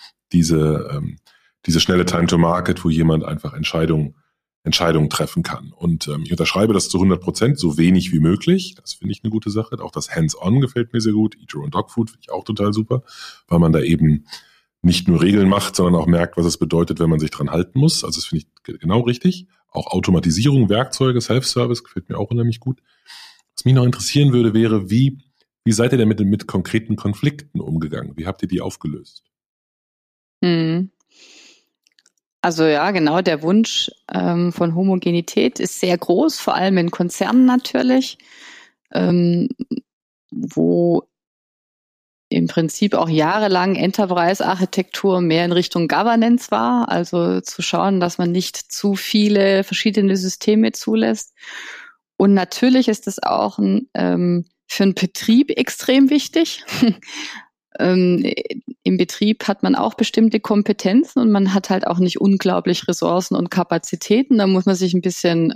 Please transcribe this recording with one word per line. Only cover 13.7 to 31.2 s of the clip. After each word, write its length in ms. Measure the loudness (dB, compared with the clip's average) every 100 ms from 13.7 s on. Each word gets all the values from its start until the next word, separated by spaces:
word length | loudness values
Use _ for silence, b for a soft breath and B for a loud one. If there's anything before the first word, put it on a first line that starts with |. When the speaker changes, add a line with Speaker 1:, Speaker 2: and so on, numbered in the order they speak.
Speaker 1:
da 60 | 2
eben 460 | 2 2 2 2 B B B B B _
nicht 260 | 0 2 2
nur 140 | 2
Regeln 280 | 4 4 4
macht, 260 | 2 -2 0
sondern 260 | 2 2
auch 60 | 2
merkt, 300 | 2 0 0
was 80 | -2
es 120 | 0
bedeutet, 420 | -2 0 0 0
wenn 100 | 0
man 100 | 0
sich 120 | -2
dran 180 | -4 -4
halten 300 | -2 -2 2
muss. 240 | 0 0
Also 160 | -6 -8
das 60 | -6
finde 200 | -6 -8
ich 180 | _
ge-, 140 | -18 -8
genau 240 | -2 0
richtig. 460 | 0 0 -2 -2 -12 _ _
Auch 180 | -10 -4
Automatisierung, 840 | -2 2 2 2 0 2 2 2
Werkzeuge, 520 | 0 -2 -2 0 0
Self-Service 600 | 0 -2 -2 -2 -2 -4
gefällt 260 | -8 -14 -10
mir 80 | -8
auch 120 | -4
unheimlich 300 | -2 -2 -2
gut. 220 | -6 -8 B B B B B B B -2
Was 100 | 2
mich 80 |
noch 120 | 4 4
interessieren 480 | 0 -2 2 4
würde, 200 | 4 4
wäre, 360 | 4 2 0 0
wie, 300 | 2 2 -2 _ _ _ _
wie 80 | 0
seid 200 | 2 2
ihr 60 | 2
denn 100 | 2
mit, 120 | 2
mit 260 | 0 0 -2
konkreten 480 | -6 -2 -4 -4 -4
Konflikten 640 | -4 -2 -4 -4 -10 -10
umgegangen? 520 | -6 -4 -4 -8 -12 -10
Wie 100 | -10
habt 140 | -6
ihr 60 | -6
die 140 | -4
aufgelöst? 640 | -6 -8 -10 -10 -14 -20 _ _ _ _ _ _ _ _ _ _ _ -4
Speaker 2:
Hm. 460 | 0 0 0 -2 -4 _ _ b